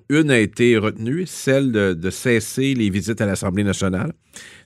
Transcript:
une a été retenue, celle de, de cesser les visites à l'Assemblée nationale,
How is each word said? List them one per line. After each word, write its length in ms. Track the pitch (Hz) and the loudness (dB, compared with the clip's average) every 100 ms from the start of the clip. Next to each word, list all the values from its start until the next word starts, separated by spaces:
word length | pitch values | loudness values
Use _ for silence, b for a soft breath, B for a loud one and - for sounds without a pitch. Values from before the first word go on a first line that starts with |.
| - | 0
une 220 | 147 151 | 2 4
a 80 | 123 | 4
été 360 | 104 - 123 113 | 2 2 4 4
retenue, 480 | 107 104 113 156 185 | 0 -4 -6 -6 -6
celle 440 | - - 135 135 | -6 0 2 2
de, 220 | 107 98 | 2 0
de 160 | 85 90 | 0 -4
cesser 640 | - 127 117 - - 135 | -4 0 0 0 -2 -2
les 160 | 131 104 | 0 0
visites 320 | 98 101 110 | 0 -4 -2
à 60 | 107 | -2
l'Assemblée 380 | 95 104 92 101 | -2 -2 -2 0
nationale, 480 | 90 98 92 151 - _ B B B | 0 -2 -2 -4 -8 _ B B B